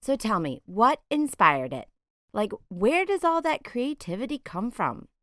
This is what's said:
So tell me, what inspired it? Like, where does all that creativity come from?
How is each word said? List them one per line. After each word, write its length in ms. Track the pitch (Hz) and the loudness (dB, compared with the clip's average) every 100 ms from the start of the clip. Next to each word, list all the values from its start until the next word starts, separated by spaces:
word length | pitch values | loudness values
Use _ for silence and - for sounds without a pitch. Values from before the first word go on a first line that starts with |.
So 140 | - 269 | -2 -2
tell 240 | 220 208 | 0 0
me, 200 | 160 127 | -2 -6
what 360 | - 180 233 302 _ | -10 2 4 4 _
inspired 640 | 302 302 - 165 143 131 | -2 -2 4 6 6 -2
it? 120 | 131 - _ _ _ _ | -8 -12 _ _ _ _
Like, 200 | - 208 214 _ | -4 -4 -4 _
where 360 | 175 202 320 | 0 2 2
does 180 | 381 392 | 2 0
all 200 | 339 330 | 2 0
that 220 | 320 302 | 0 -4
creativity 720 | - 240 254 294 - 175 247 285 | -4 -4 -4 -4 -6 -6 -4 -6
come 320 | - 170 220 | -8 -6 -6
from? 380 | - 160 117 - _ | -2 -4 -4 -12 _